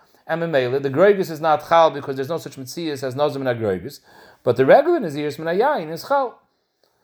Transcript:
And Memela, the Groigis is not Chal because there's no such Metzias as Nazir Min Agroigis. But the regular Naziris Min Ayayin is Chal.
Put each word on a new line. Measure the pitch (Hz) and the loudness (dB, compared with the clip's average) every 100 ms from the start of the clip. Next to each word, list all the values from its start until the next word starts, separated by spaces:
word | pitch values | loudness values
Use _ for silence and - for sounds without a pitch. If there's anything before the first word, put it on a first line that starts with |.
| _ _ - | _ _ -8
And | 165 | -6
Memela, | 170 143 123 135 | 0 0 0 -2
the | 139 | -2
Groigis | 135 202 196 170 | 4 4 4 0
is | 151 | -2
not | 160 151 - | 0 0 4
Chal | 170 160 | 4 4
because | 143 135 135 | 2 -8 -6
there's | 139 | -6
no | 165 | -8
such | 143 135 | -10 -16
Metzias | 127 170 160 135 | -14 -8 -8 -6
as | 135 127 | -6 -2
Nazir | 147 135 | -2 -2
Min | 131 117 | -4 -2
Agroigis. | 107 92 85 - _ - - _ | -2 -4 -6 -16 _ -20 -20 _
But | 123 117 | -2 2
the | 135 | 6
regular | 233 302 349 | 6 6 0
Naziris | 175 143 147 143 | -2 -6 -6 -6
Min | 160 | -4
Ayayin | 185 269 254 156 | 0 0 -2 -6
is | 165 - | -8 -2
Chal. | 277 247 - _ _ _ _ _ _ | -2 -2 -8 _ _ _ _ _ _